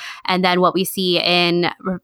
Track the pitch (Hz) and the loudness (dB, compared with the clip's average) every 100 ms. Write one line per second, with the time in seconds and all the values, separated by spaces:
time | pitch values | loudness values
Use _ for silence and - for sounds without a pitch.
0 | - - - 185 185 180 180 170 190 - | -16 -10 -4 0 2 2 2 2 -2 -2
1 | 185 170 - 175 175 175 170 - 190 180 | 0 0 2 2 2 2 0 -4 -8 -8